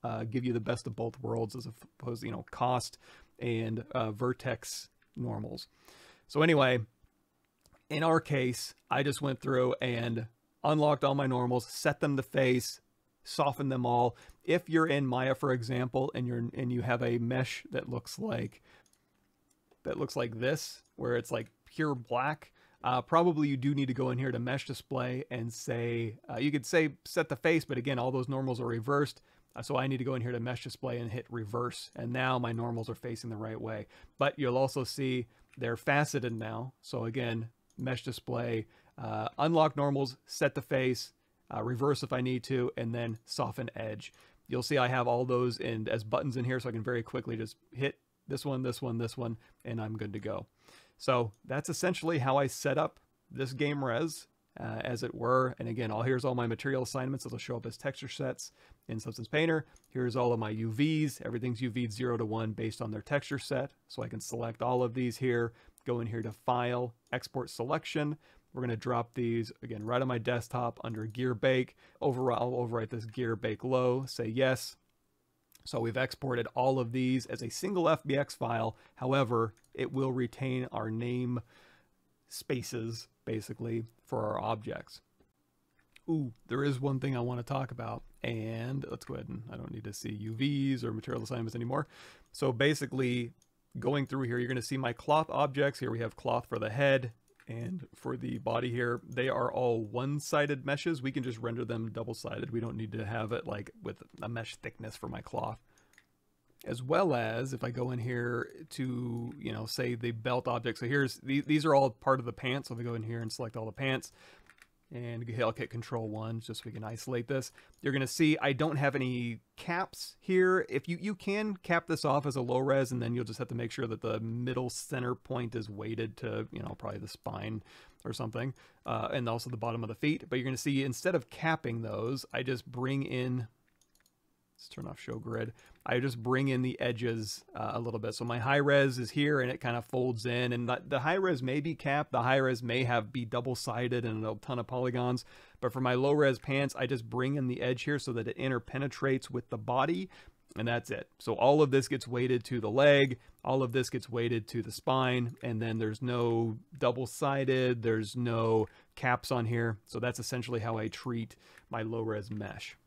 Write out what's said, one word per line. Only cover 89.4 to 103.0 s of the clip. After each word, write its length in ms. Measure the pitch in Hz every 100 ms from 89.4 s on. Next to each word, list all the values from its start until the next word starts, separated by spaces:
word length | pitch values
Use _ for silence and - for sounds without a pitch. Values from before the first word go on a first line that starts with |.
| 113
I 80 | 120
don't 120 | -
need 140 | 110
to 80 | 107
see 200 | 101 110
U 200 | 107 107
Vs 500 | 113 139 143 135 131
or 120 | 117
material 280 | 110 - 123
assignments 320 | 113 123 113
anymore. 340 | 117 117 139 147 - - - _
So 200 | - 135
basically, 800 | 117 143 151 139 131 127 123 120 - _ _ _ 120
going 280 | 117 143 135
through 160 | 139
here, 160 | 123 123
you're 100 | 123
gonna 140 | 127
see 160 | 113 135
my 160 | 123
cloth 340 | 120 - 151 160
objects. 520 | - 143 135 139 -
Here 100 | 120
we 80 | 117
have 180 | 113 -
cloth 300 | 123 117 -
for 120 | 113
the 120 | 107
head 420 | 113 143 135 123 - _ _ -
and 380 | 113 117 185 -
for 220 | - 127 127
the 220 | 127 123
body 340 | 127 117 123
here. 280 | 117 120 120 -
They 200 | 123 131
are 240 | 123 120
all 320 | - 123 113
one-sided 840 | 107 113 135 147 - 151 147 139 139
meshes. 340 | 143 175 156
We 120 | 131
can 100 | 139
just 160 | 127 113
render 260 | 117 117
them 280 | 113 117 113
double-sided. 580 | 110 117 113 - 110 -
We 80 | 117
don't 180 | 117 -
need 140 | 110
to 160 | 113